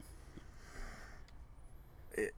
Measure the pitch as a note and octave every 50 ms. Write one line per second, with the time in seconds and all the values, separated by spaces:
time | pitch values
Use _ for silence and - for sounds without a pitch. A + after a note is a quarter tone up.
0 | - - - - - - - - - - - - - - - - - - - -
1 | - - - - - - - - - - - - - - - - - - - -
2 | - - - - G#2+ - -